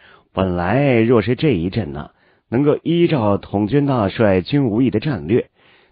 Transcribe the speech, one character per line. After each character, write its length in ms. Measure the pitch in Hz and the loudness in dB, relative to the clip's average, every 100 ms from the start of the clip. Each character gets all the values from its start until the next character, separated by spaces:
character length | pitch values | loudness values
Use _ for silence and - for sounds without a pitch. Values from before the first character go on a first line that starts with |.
| - - _ | -20 -20 _
本 220 | - 95 | -4 -2
来 460 | 87 87 123 143 117 | -2 0 0 2 2
若 200 | 113 120 | 2 2
是 140 | 101 | 0
这 160 | 127 160 | 0 0
一 180 | 98 87 | 0 -2
阵 240 | 117 80 | -4 -6
呢， 180 | 69 71 _ _ _ _ | -8 -14 _ _ _ _
能 140 | 120 | 0
够 160 | 147 - | 2 0
依 240 | - 170 170 | 0 0 2
照 320 | 151 107 98 | 2 0 0
统 280 | - 98 104 | -2 -4 0
军 200 | 139 139 | 0 2
大 220 | 127 98 | 0 0
帅 340 | - 107 95 | 0 2 2
军 240 | 85 143 131 | 0 0 0
无 160 | 104 | 0
意 80 | 127 | 0
的 100 | 104 | 0
战 260 | 80 110 76 | -4 -6 -2
略， 220 | 117 - _ _ _ _ | -2 -2 _ _ _ _